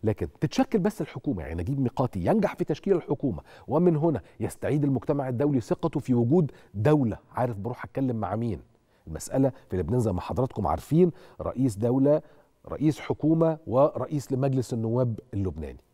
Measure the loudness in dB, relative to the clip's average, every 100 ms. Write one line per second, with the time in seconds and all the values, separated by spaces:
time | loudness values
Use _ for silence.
0 | -2 -2 -4 -4 -4 0 0 2 0 -2
1 | -8 -6 -4 -4 -4 -6 -4 0 -2 0
2 | -2 0 0 2 2 -2 -4 -4 0 0
3 | 0 -2 -2 -4 -10 -20 -2 2 4 4
4 | 0 -2 -6 -8 -8 -4 -2 0 2 0
5 | 0 -2 -2 -2 0 0 -2 -2 -2 -4
6 | 0 2 4 4 2 -4 -14 0 2 4
7 | 2 -2 _ -4 -4 -4 -8 -8 -8 -4
8 | -2 -2 -4 -4 -4 -6 -10 _ _ _
9 | -12 -12 -4 0 0 0 _ -4 0 0
10 | 2 -2 -4 -2 -2 -2 -2 -2 2 4
11 | 4 2 -20 -8 -8 -2 -2 0 0 2
12 | 4 2 0 -20 _ _ -12 -2 0 0
13 | -6 -2 2 4 2 0 0 4 4 2
14 | -4 -6 -4 -2 0 0 -2 -2 0 0
15 | 0 -2 -8 -4 -4 -4 -10 -12 _